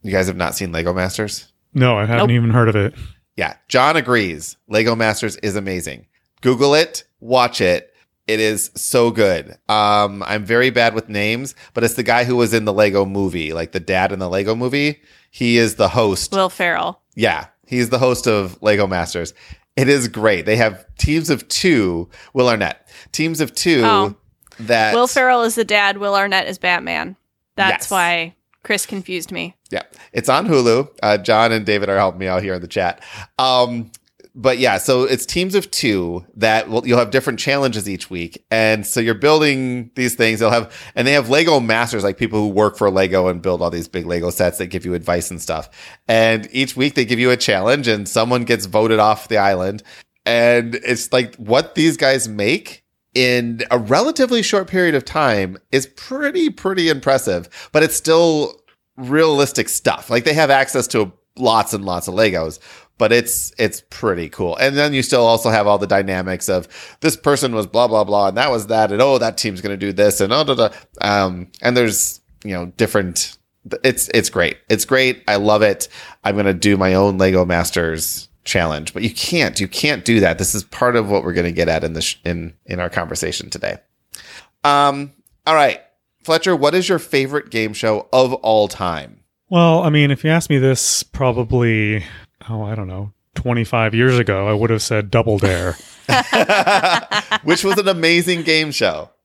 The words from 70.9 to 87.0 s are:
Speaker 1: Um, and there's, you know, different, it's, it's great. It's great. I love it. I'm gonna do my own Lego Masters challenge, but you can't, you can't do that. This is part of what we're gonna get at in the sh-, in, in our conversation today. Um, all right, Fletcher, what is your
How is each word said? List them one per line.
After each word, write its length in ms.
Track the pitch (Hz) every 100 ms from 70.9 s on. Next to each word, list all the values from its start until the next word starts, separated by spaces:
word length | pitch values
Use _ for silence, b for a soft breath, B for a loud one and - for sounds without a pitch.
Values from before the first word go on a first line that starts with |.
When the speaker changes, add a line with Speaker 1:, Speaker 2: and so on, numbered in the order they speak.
| -
Speaker 1:
Um, 500 | 101 101 95 90 90 -
and 140 | 120 123
there's, 440 | 120 101 - - _ _
you 80 | 107
know, 140 | 90 90 -
different, 600 | 110 107 92 85 - - _ _ - -
it's, 260 | 131 123 -
it's 160 | 113 -
great. 280 | 95 85 - _
It's 160 | 107
great. 380 | - 131 131 120 -
I 100 | 104
love 260 | 104 107
it. 260 | 107 95 - B B B
I'm 140 | - 101
gonna 180 | 98
do 220 | 190 107 101
my 180 | 95
own 240 | 92 101 95
Lego 260 | 95 92
Masters 840 | 90 87 82 - 82 80 - - - _
challenge, 480 | - 95 82 76 80
but 80 | -
you 80 | 110
can't, 480 | - - 175 123 -
you 80 | 95
can't 380 | - 151 135
do 160 | 104 113
that. 180 | 95 85
This 160 | 92
is 80 | 107
part 300 | - - 123
of 160 | 120 104
what 140 | 101
we're 80 | 80
gonna 180 | 87 87
get 180 | 87 85
at 140 | 80
in 120 | 80
the 80 | 82
sh-, 180 | - -
in, 300 | 87 87 82 82 -
in 120 | 90
our 120 | 87
conversation 600 | 90 82 - 87 - -
today. 280 | - - - _ _ _ B B B B _
Um, 500 | 143 143 143 139 143 _ _ _ -
all 80 |
right, 260 | 156 139 98 _ _ _ _
Fletcher, 320 | - 160 175
what 200 | 170 143 175
is 120 | 180
your 100 | 175